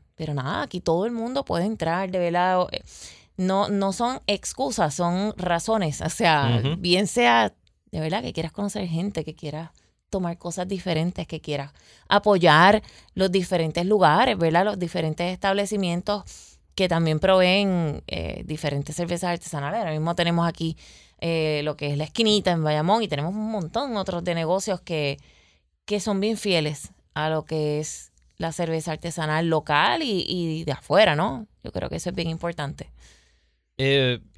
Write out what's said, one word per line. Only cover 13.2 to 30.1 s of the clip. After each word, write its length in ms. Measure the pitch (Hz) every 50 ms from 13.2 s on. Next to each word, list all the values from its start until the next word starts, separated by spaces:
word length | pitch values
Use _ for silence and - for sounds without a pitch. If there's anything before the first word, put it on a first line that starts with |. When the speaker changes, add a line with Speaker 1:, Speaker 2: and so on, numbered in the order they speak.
| 190 190
Speaker 1:
diferentes 520 | 180 190 180 - 185 165 160 156 143 170 175
lugares, 540 | 190 214 202 185 151 156 196 262 247 214 180
¿verdad? 260 | 165 160 160 175 196
Los 140 | 214 208 185
diferentes 540 | 180 165 - 175 160 156 156 - 175 180
establecimientos 1200 | 185 - - 196 196 202 202 196 214 202 190 175 170 175 - 208 208 202 - - - - - - - _ _ _ _
que 140 | - 190 175
también 320 | 165 165 165 160 156 156
proveen, 840 | 190 190 190 185 180 180 185 202 202 196 180 175 165 147 147 - -
eh, 360 | - - - 165 165 - - -
diferentes 500 | 180 151 147 - 147 139 143 143 170 151
cervezas 340 | 175 175 170 175 170 190 175
artesanales. 480 | 175 165 - - 170 143 139 147 196 233
Ahora 140 | 202 165
mismo 220 | 156 151 156 170 175
tenemos 320 | 175 170 170 170 170 170 170
aquí, 280 | - - 165 160 160 - - - - - - _ _ -
eh, 400 | - 170 165 160 156 156 151 147 147
lo 120 | 151 147
que 160 | - 147 143
es 40 | 143 143
La 60 | 151
Esquinita 460 | - - 240 226 214 214 202 - 185
en 120 | 175 165 156
Bayamón 380 | 151 151 151 156 180 214 233
y 60 | 214 180
tenemos 240 | 151 139 151 175 202
un 160 | 214 214 220
montón 460 | 226 202 165 160 - 233 285 269 226
otros 280 | 202 185 - 180 175 175
de 100 | 180 170
negocios 460 | 165 165 156 185 196 - 220 185 175
que, 380 | - - 165 151 147 139 143 139 - - _ _ _ _ _ _ _ _ _ _ _
que 160 | - 208 196
son 200 | - 220 196 190
bien 160 | 202 220 226
fieles 540 | - - 202 180 160 151 151 147 - - - - _ _ _ -
a 140 | 156 156 156
lo 140 | 156 156 156
que 340 | - 160 156 151 151 147 151
es 300 | 151 - - - - - _ _ _ _ _
la 140 | - 170 165
cerveza 380 | 156 - 170 160 160 160 - 175
artesanal 560 | 156 - - 170 - 175 156 151 151 160 170 165
local 540 | 160 156 156 - 147 147 175 240 - 330
y, 220 | 311 240